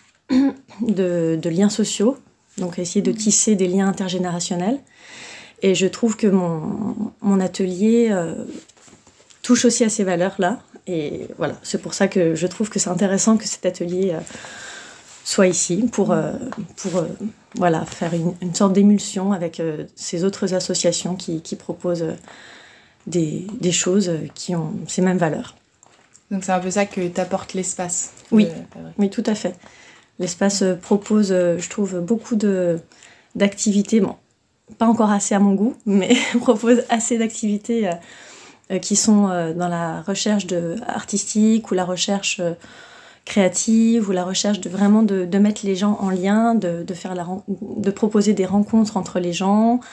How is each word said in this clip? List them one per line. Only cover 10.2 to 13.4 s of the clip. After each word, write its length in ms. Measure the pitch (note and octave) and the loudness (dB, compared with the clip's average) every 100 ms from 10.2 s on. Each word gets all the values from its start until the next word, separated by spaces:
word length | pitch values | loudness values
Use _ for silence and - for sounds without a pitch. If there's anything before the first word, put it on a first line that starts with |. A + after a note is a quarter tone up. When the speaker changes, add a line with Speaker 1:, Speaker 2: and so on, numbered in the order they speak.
| F#3+ G3 F3+ B3+ - - - | 0 0 0 -2 -10 -16 -6
Speaker 1:
Et 400 | E3+ D3 - - - | -4 -4 -8 -10 -6
voilà, 180 | D3 - | -6 -6
c'est 180 | - G#3 | -6 -6
pour 120 | D#3+ | -4
ça 140 | - F#3+ | -2 0
que 280 | F#3+ E3 D#3+ | 2 2 2
je 120 | F3 | -2
trouve 220 | - G#3+ | -4 -4
que 80 | F#3+ | -2
c'est 100 | F3+ | -2
intéressant 480 | F3+ G3 F#3+ A3 | 0 2 2 4
que 80 | A3 | 4